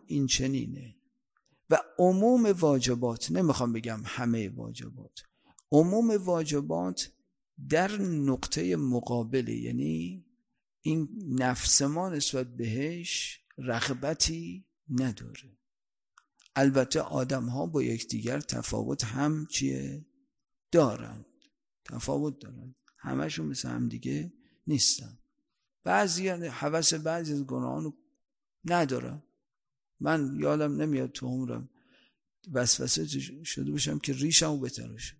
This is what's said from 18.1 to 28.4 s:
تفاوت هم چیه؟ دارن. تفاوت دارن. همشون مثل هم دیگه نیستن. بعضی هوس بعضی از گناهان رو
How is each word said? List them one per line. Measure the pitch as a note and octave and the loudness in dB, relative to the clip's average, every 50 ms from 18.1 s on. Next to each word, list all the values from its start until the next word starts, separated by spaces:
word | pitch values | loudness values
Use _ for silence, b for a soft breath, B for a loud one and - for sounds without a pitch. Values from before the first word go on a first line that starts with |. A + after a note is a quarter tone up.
| - A2+ A2+ A#2 C3 D3 | -6 -4 -4 -2 -4 -4
تفاوت | - - - A#2+ A#2 - A2 A2 A2 B2+ C#3+ - - | -4 -4 -6 -4 -4 -4 -2 -2 -2 -2 -4 -4 -4
هم | G#2 A#2+ C3 C#3+ D3+ D#3 D#3 D3+ | -4 -2 0 0 0 0 -2 -4
چیه؟ | - - - C3+ C3+ C3+ C3 C#3 C#3 C#3 D3+ D#3 _ _ _ _ _ _ _ _ _ _ _ _ - | -4 -4 -2 -2 0 -2 -2 -6 -6 -8 -10 -14 _ _ _ _ _ _ _ _ _ _ _ _ 4
دارن. | - E3+ D3 A#2 G2+ - A2+ A2+ A2 A2 - _ _ _ _ _ _ _ _ _ _ _ _ | 6 6 6 6 2 -4 -10 -12 -12 -14 -16 _ _ _ _ _ _ _ _ _ _ _ _
تفاوت | - - A#2+ - C#3 C#3+ C#3+ D3+ D3+ C3 - | -10 -8 -6 -4 -2 -2 0 0 -2 -4 -8
دارن. | - G#2+ B2 A#2 A#2 B2+ C3 _ _ _ _ | -14 -18 -16 -16 -16 -18 -18 _ _ _ _
همشون | _ - C3+ C3 C3+ D3+ D#3 D3+ E3 D#3+ | _ -8 -6 -4 -4 -4 -4 -4 -6 -6
مثل | D3+ C3+ - - B2 | -4 -4 -6 -6 -6
هم | A#2+ A#2+ B2 A#2 | -4 -2 -2 -2
دیگه | A2+ A#2 - B2+ C#3 D3+ E3 F3 - b b b b b b | -4 -4 -6 -4 -4 -4 -6 -8 -12 b b b b b b
نیستن. | D#3 D3+ B2+ - - - - A2+ G#2+ - - _ _ _ _ _ _ _ _ _ _ _ _ - | 0 2 4 4 4 2 0 -4 -14 -18 -20 _ _ _ _ _ _ _ _ _ _ _ _ -2
بعضی | F3+ F#3 G3+ G#3 F#3 E3 F3+ F#3+ | 2 4 4 4 2 0 0 0
هوس | F#3+ F3+ F3 E3+ D3 A#2+ - D3 D3 D#3 E3 D#3+ - E3 | -2 -2 -2 -4 -6 -6 -4 -2 0 2 4 4 4 2
بعضی | D#3+ D#3 D#3+ E3 E3+ E3 D3+ D3 | 2 -2 -2 -2 -2 -2 -2 -2
از | C#3+ C#3 | -2 -2
گناهان | B2+ B2+ B2+ B2+ B2+ C3 D3+ D#3+ | -4 -4 -4 -2 -2 -2 -4 -4
رو | D3+ - _ _ _ _ _ _ _ _ _ | -6 -8 _ _ _ _ _ _ _ _ _